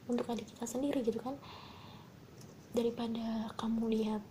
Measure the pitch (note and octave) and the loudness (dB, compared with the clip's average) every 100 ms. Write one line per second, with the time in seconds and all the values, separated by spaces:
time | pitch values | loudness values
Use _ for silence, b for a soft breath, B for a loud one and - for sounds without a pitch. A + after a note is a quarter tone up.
0 | - A#3+ A#3+ A3 - - A#3+ B3 C#4+ C#4+ | 0 2 2 -2 -4 -6 -4 0 2 4
1 | A3+ A3 B3+ C#4 B B B B B B | 4 2 -2 -6 B B B B B B
2 | B - - - - - - A#3+ A#3 A#3 | B -18 -16 -16 -16 -16 0 4 4 2
3 | A#3 A3+ A3+ A3+ A3 - A3 A3+ A3+ A3 | 0 0 0 0 -2 0 2 4 4 4
4 | G#3+ G#3+ G#3 | 4 0 -2